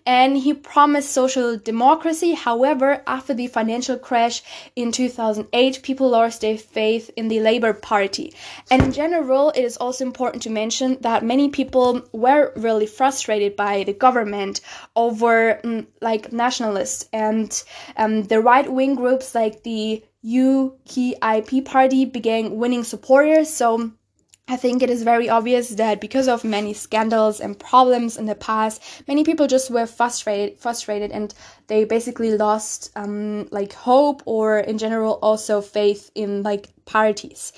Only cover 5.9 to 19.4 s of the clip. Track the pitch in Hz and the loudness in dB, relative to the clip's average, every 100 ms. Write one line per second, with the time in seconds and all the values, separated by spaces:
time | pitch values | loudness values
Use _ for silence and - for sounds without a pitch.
5.9 | 262 262 233 226 226 214 220 - - 214 | 0 2 4 2 0 -4 -4 -6 -4 0
6.9 | 226 220 - 220 220 220 233 220 208 - | -2 -4 -8 -2 0 2 4 2 -2 0
7.9 | 214 196 - - - - - - 262 262 | 0 0 -4 -10 -14 -20 -12 2 4 4
8.9 | 262 311 339 269 262 294 294 247 233 240 | 0 -2 -2 0 2 2 2 -2 -2 -6
9.9 | 254 254 254 247 240 233 220 220 - 262 | -6 -6 -4 -4 -4 -6 -4 -4 -2 -2
10.9 | 262 240 226 226 262 285 285 262 254 247 | -2 0 0 0 2 0 0 -2 2 2
11.9 | 247 247 226 240 294 277 - 226 220 214 | 0 -6 -2 2 4 2 0 -2 0 -2
12.9 | - 262 262 - 214 202 202 202 202 196 | 0 -2 0 -2 -2 -2 -2 -2 -2 -4
13.9 | 202 254 240 208 202 196 202 - - - | 0 2 2 -2 -4 -6 -8 -12 -20 -8
14.9 | - 233 220 233 226 226 214 233 226 220 | -2 0 2 2 4 2 0 -4 -6 -8
15.9 | - 233 220 - 233 240 254 226 196 - | -8 -4 -4 -4 -4 -2 -2 -4 -4 -4
16.9 | - - 220 214 220 214 - - - - | -8 -8 -4 -2 0 -2 -8 -12 -18 -12
17.9 | - 220 220 202 220 226 254 285 262 269 | -4 0 0 0 2 6 4 4 0 0
18.9 | 269 247 262 254 233 | 0 0 0 -2 -2